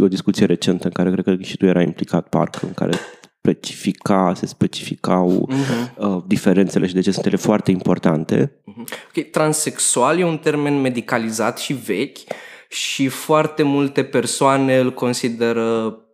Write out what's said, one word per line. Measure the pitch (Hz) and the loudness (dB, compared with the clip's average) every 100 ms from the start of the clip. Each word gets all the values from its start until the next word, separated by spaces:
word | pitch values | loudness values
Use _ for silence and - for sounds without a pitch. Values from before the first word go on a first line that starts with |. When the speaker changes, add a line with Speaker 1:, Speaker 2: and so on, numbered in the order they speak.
Speaker 1:
o | 101 | 2
discuție | 92 - 98 98 | 2 0 2 2
recentă | 87 - 90 87 | 2 0 0 -2
în | |
care | - 90 | -2 0
cred | 92 | 0
că | 92 92 | 0 -2
și | 92 - | -2 0
tu | 95 | 2
erai | 90 | 4
implicat, | 85 - - 85 - | 2 -2 -2 -2 0
parcă, | 80 85 - - | 0 -2 -4 -8
în | |
care | - 87 87 - - - _ | -4 -2 -2 -6 -20 -20 _
specifica, | - 87 - - 104 - - 98 90 | -2 -2 -4 -6 -4 -2 0 2 2
se | 90 - | 0 -4
specificau, | - 92 - - - - 92 90 92 - | -2 -2 -4 -10 -6 0 2 2 2 0
Speaker 2:
Mhm. | 135 135 120 123 - 101 92 | -2 -2 -2 -4 -4 -4 -2
Speaker 1:
uh, | 92 | -2
diferențele | 104 104 92 92 - 92 | 0 2 4 2 2 0
și | |
de | 92 | 0
ce | 92 | 0
sunt | 92 101 | 0 0
ele | 92 | 0
foarte | - 104 - | 2 0 2
importante. | 92 - 90 90 78 80 104 143 - | 0 2 0 2 0 0 0 0 -4
Speaker 2:
Mhm. | - 104 113 - - - | -20 -18 -16 -16 -10 -8
Ok, | 147 | -4
transexual | 160 156 151 - - - 139 127 170 | 0 0 0 -4 -4 -2 2 2 2
e | |
un | 175 156 | 0 0
termen | 156 147 147 143 | -2 0 0 0
medicalizat | 131 120 - 123 113 110 110 120 | 0 -2 -2 -2 -2 -2 -2 -2
și | - | -4
vechi | 135 110 95 139 - - - - - - | -6 -4 -4 -4 -8 -14 -14 -16 -20 -14
și | - - - 135 | -8 -6 -2 -2
foarte | - - 156 156 - | -2 0 2 2 0
multe | 147 143 139 139 | 2 2 0 0
persoane | 131 127 120 - 139 135 135 131 | 0 0 0 2 2 4 4 4
îl | 127 | 2
consideră | 127 123 123 127 117 117 117 113 113 110 104 _ | 0 -2 -2 -2 0 0 0 0 0 -2 -6 _